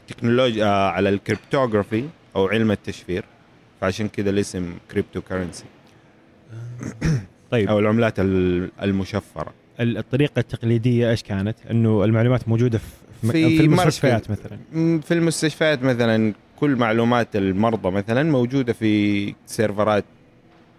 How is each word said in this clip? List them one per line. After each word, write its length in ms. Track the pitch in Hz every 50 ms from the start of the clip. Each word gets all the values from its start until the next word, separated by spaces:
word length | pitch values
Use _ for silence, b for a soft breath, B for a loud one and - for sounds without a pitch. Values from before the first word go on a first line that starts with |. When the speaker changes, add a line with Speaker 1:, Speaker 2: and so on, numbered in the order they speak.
| - -
Speaker 1:
تكنولوجيا، 580 | - - 120 117 120 123 131 127 113 104 107
آه، 240 | 104 101 98 98 95
على 180 | 85 90 98 98
الكريبتوغرافي 960 | 98 98 - - 107 95 - - - 139 131 123 107 104 95 - 110 110 131 156 - _ _ _ -
أو 120 | 95 98 92
علم 220 | 104 113 113 110
التشفير. 540 | 101 - - 104 95 - - - 90 98 - - _ _ _ _ _ _ _ _ _ -
فعشان 280 | 98 98 98 - 107 104
كده 220 | - - 101 98
الاسم 440 | 98 101 - - - 92 90 87 87 87 - -
كريبتو 300 | - 101 92 - - 92
كرنسي. 440 | - - 92 92 90 85 80 - - - - - - - - _ _ _ _ _ _ _ _ _ _ -
Speaker 2:
آه. 560 | 113 113 117 120 123 120 - - - - 147 160 156 117 95 - _ _ _ -
طيب. 180 | 127 120 101 95
Speaker 1:
أو 100 | 107 104
العملات 360 | 104 107 110 117 117 110 - -
ال-، 520 | 95 95 95 92 90 90 90 90 92 90 - -
المشفرة. 720 | 98 101 98 95 95 - - 98 - - - - 76 - - _ _ _ _ -
Speaker 2:
ال-، 180 | 120 117 113 104
الطريقة 400 | 110 - - 127 147 135 - 123
التقليدية 720 | 117 - - - - 113 117 117 110 127 120 117 120 117
إيش 120 | 117 -
كانت؟ 340 | - - 104 98 98 104 113 - - -
إنه 340 | 110 117 113 110 110 104 92
المعلومات 440 | 107 110 113 113 123 127 117 - 113
موجودة 300 | 113 113 123 123 113 107
في، 60 | - - - - - - - -
في 60 | 113
م-، 40 | 113
Speaker 1:
في 260 | 139 160 160 160 160
Speaker 2:
في 60 | 156
المستشفيات 680 | 156 151 165 185 180 156 147 - - 135 120 110 - -
Speaker 1:
مركز، 140 | 104 - -
Speaker 2:
مثلا. 140 | - - - - -
Speaker 1:
م، 280 | 151 160 165 165 165 160
في 140 | 151 - 175
المستشفيات 680 | 170 165 165 151 - 160 156 - - 160 156 151 127
مثلا، 520 | 131 131 123 117 120 113 110 110 110 110 98 - _ _ _ -
كل 160 | 147 147 139
معلومات 600 | 117 120 110 110 117 117 117 123 120 113 - -
المرضى 540 | 104 98 95 92 95 110 117 113 101 98 92
مثلا 320 | 90 101 95 110 113 127
موجودة 500 | 156 165 147 127 120 120 131 139 131 120
في 600 | 110 - 110 110 107 107 104 104 104 101 101 104 - - _
سيرفرات 580 | - - - 110 104 98 104 104 107 104 101 95 - _ _ _ _ _ _ _ _ - - _ _ _